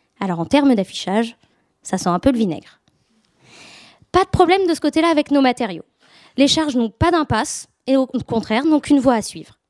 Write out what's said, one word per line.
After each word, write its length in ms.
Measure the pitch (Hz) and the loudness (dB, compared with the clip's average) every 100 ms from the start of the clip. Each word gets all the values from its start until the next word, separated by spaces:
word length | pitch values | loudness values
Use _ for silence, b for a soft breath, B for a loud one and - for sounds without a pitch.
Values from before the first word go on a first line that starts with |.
| _ _ | _ _
Alors 200 | 196 170 | -6 -6
en 60 | 165 | 0
termes 300 | 277 277 233 | 2 2 2
d'affichage, 600 | 185 - - 208 233 - _ _ _ _ | 0 -8 -4 -2 -2 -8 _ _ _ _
ça 140 | - 190 | -8 -4
sent 120 | 185 | -2
un 100 | 175 | 0
peu 120 | 269 | 0
le 60 | 247 | 0
vinaigre. 420 | 208 151 - _ _ _ _ _ _ B B B B B B B _ | -2 -4 -14 _ _ _ _ _ _ B B B B B B B _
Pas 120 | 359 | -2
de 60 | 381 | 0
problème 380 | - 339 381 370 | 2 4 4 0
de 60 | |
ce 60 | 311 | 0
côté-là 300 | 302 320 330 | 0 0 2
avec 220 | 302 294 | 0 0
nos 100 | 285 | 2
matériaux. 440 | 262 247 226 170 - _ b b b - | 2 0 -6 -8 -14 _ b b b 0
Les 100 | 277 | 2
charges 280 | 320 302 247 | 2 0 0
n'ont 160 | 226 | -2
pas 180 | - 330 | 0 0
d'impasse 580 | 339 294 214 - - - _ - | 2 0 -2 -4 -8 -14 _ -2
et 100 | 269 | 0
au 80 | 254 | 0
contraire 580 | 247 - 226 - 226 302 | -6 -4 -6 -2 -2 2
n'ont 140 | 302 | 0
qu'une 200 | - 285 | 2 2
voie 160 | 254 233 | 4 0
à 80 | |
suivre. 340 | 196 165 156 _ | -4 -14 -20 _